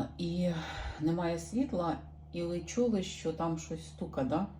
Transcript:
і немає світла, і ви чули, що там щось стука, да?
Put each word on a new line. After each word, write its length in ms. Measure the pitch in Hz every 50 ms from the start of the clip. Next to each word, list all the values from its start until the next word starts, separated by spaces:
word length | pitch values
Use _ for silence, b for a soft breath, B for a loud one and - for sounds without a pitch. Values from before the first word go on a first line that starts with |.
| 135 - -
і 320 | - 175 170 170 175 180 175 165 160 160 B B B B B B B
немає 380 | 151 165 165 175 175 170 170 165
світла, 580 | - - 208 240 277 - - 180 170 160 - - - - - - - - -
і 100 | 170 170
ви 160 | 170 175 170
чули, 440 | 165 - - 240 247 233 208 190 180
що 300 | - - - - 160 160
там 240 | - 170 165 160
щось 300 | 156 - - 165 - -
стука, 360 | - - - 185 - - 143 131
да? 240 | 127 147 170 202 - -